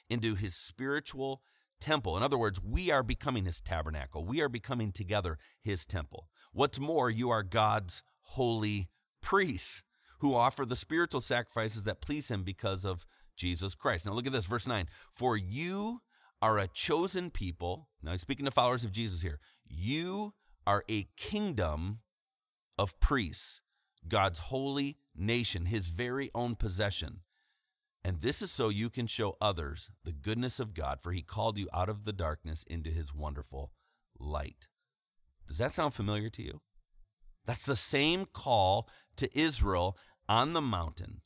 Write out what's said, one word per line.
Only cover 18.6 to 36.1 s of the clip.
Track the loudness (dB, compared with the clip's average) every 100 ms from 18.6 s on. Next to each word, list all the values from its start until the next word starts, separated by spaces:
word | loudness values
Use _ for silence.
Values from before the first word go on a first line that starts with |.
| 4 4
of | -2
Jesus | -2 -2 -2
here. | -2 -4 -12 _ -12
"You | -4 -2 0 0 -2 -4 -8 _ _ 2
are | 2 2
a | -2 -4 -8
kingdom | -6 -2 -2 0 0 0 -4 -6 -12 _ _ _ _ _ _ -2
of | -2 2
priests, | 4 4 2 -4 -10 -12 _ _ _ _ 0
God's | 4 4 2
holy | -2 0 0 0 0 -4 _ -4
nation, | 0 2 2 -2 0
his | 0 -2
very | -2 -2 -2 -2 -2
own | -2 -2
possession. | -2 0 -2 -2 -6 -8 -18 _ _ _ _ _ _ _
And | -4 0
this | 0 0
is | -2
so | 0 2
you | 2 -2
can | -2 -2
show | 0 -2 2
others | 0 0 -4 -8 -12 -12 -10
the |
goodness | -6 -2 0 -2 -2
of | -6
God, | -4 -4 -4
for | -4
he | -4
called | -4 -2 0 0
you | -2
out | 0 -2
of | -2 -6
the |
darkness | -4 -2 -4 -6 -8
into | -6 -6 -2
his | -2 -4
wonderful | -6 -6 -6 -10 -10 -12 -14 _ _ _ -10
light." | -6 -4 -6 -12 -20 _ _ _ _ _ _ _ -8
Does | -2
that | 0
sound | 2 0
familiar | 0 -2